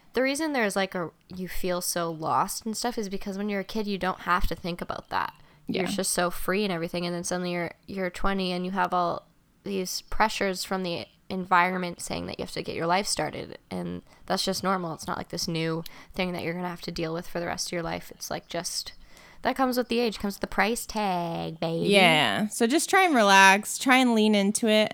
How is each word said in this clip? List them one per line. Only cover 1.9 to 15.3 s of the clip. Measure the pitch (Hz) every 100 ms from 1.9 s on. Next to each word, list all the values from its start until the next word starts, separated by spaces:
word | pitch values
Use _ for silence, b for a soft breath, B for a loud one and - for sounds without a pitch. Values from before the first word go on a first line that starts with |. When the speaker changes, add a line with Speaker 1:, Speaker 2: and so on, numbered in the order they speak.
| 180 170
Speaker 1:
lost | 156 151 131 190 -
and | 220
stuff | 208 240 240
is | 196
because | 190 202 190
when | 208
you're | 202
a |
kid, | 190 226 208
you | 190
don't | 185 -
have | 180 180 -
to |
think | 165 175 175
about | - - -
that. | - - - b b -
You're | 185
Speaker 2:
Yeah. | 180
Speaker 1:
just | 196 190
so | - 180
free | - - 190
and | 202
everything, | 165 170 175
and | 175
then | 175
suddenly | 175 180 180
you're, | 175 165 - -
you're | 196 180
twenty | - 196 190 180
and | 180
you | 185
have | 190 180
all | 180 170 - _ _ _ _
these | 196 190 180 - -
pressures | - 220 - 196 185
from | - 190
the | 180 170 - _ -
environment | 190 185 180 180 185 175 175
saying | - 165 180
that | -
you |
have | 185
to | -
get | -
your | - 165
life | 185 202
started, | - 151 - - - -
and | - - 87 - b
that's | - 190
just | 196 180
normal. | 185 196 165
It's | 151 -
not | -
like |
this | 175